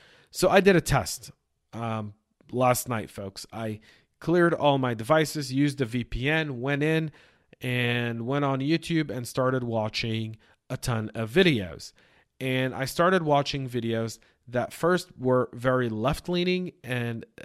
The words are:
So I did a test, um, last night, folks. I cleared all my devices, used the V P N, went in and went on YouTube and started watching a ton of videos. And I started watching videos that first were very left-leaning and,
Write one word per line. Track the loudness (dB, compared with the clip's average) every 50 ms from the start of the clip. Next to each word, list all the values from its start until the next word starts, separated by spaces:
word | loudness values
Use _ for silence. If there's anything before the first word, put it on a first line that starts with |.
| -20 -20 _ _ _ _ -2
So | 0 2 4
I | 6 6
did | 6 6 6
a | 4
test, | 4 2 2 0 0 -2 -6 -10 -12 -16 -20 _ _ _ _ _ _ _ -12
um, | -8 -6 -4 -4 -4 -6 -8 -12 _ _ _ _ _ _ -8
last | -2 2 4 4 4 2 0 -2
night, | -4 -4 -4 -6
folks. | -10 -12 -12 -12 -12 -14 -16 -14 -10
I | -8 -8 -8 -8 -8 -12 -18 -20 _ _ _ _ _
cleared | -2 2 4 6 6 4 4
all | 4 4 4 4 4
my | 2 0 -2
devices, | -2 0 2 2 4 2 2 -2 -6 -6 -2 0
used | 2 2 2 2 0
the | -4
V | -2 -2 -4 -4
P | -4 -4 -4 -2 0
N, | 0 0 0 -2 -4 -6
went | -4 -2 -2 0 2
in | 2 2 2 0 -2 -6 -12 -20 _ _ _ _ _ -16 -10
and | -6 -4 -2 0 0 0 0 0 -2 -2 -4 -4 -4
went | -2 -2 0 0
on | 0 0 0
YouTube | 0 0 0 0 0 0 0 0 0 -2
and | -4 -8 -8 -6
started | -2 0 2 2 2 0 0
watching | -2 0 0 -2 -2 -2 -4 -2 -2 -2 -2 -4 -6 -8 -12 _ _ _ _ _ -10
a | -10
ton | -6 -4 -2 -2 -2 -2 -4 -4
of | -6 -6 0
videos. | 4 4 6 6 4 2 0 -4 -10 -12 -14 -16 -18 _ _ _ _ _ _ _ _ -8
And | -4 -2 0 0 0 -2 -2
I | -2 -4
started | -2 0 2 2 4 4 2 2
watching | 2 2 2 2 0 -4 -6 -6 -6
videos | -4 -4 -2 -2 -2 -2 -2 -4 -6 -10 _ _ _ _ _ -6
that | -4 -2 -2 -4 -4
first | -2 2 2 2 2 0 -4 -10
were | -4 0 2 4 4 2 0 -2
very | -2 0 2 2 2 2 0
left-leaning | -2 -2 0 0 0 -2 -2 -4 -2 0 0 0 0 0 -2 -6 -10 _ -10
and, | -6 -6 -4 -4 -4 -6 -8 -10 -14 _ -18 -16